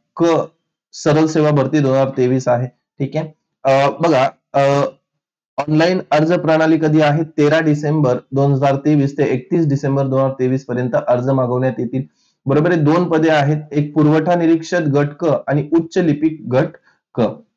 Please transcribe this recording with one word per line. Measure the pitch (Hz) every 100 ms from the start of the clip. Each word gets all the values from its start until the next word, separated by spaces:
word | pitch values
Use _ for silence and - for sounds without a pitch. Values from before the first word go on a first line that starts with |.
| _ -
क | 170 156 - _ _ _ _
सरळ | - 160 151 156
सेवा | 160 151
भरती | 147 131 151
दोन | 135
हजार | 135 135
तेवीस | 135 127 131 127
आहे. | 120 127
ठीक | - _ - 135 156
आहे, | 156 - _ _
अ, | 135 135 139
बघा, | 143 165 135 127 - _
अ, | - 139 143 139 - _ _ _ _ _ -
ऑनलाइन | 147 156 165 185 -
अर्ज | 151 160
प्रणाली | 175 156 160 160 160
कधी | 156 156
आहे? | 151 151
तेरा | 156 - 147 156
डिसेंबर | 160 147 151 156 135 123 -
दोन | 131 139
हजार | 135 139 139
तेवीस | 151 151 139 139
ते |
एकतीस | 139 127 - 170 156
डिसेंबर | 139 143 139 135
दोन | 131
हजार | 135
तेवीस | 131 127 131 -
पर्यंत | 123 123 - -
अर्ज | 123 127
मागवण्यात | 135 123 127 127 117
येतील, | 117 131 143 _ _ _ 135
बरोबर | 139 165
आहे. | 170
दोन | 147 165 180
पदे | 160 160
आहेत, | 156 143 151 -
एक | 147 147
पुरवठा | 156 151 156 156
निरीक्षक | 175 165 165 160 175
गट | 156 139 147 -
क | 170 131 -
आणि | 143 151
उच्च | 165 165 190
लिपिक | 170 143 160 156 120
गट | 127 160 - _ _ _
क. | - 107 - _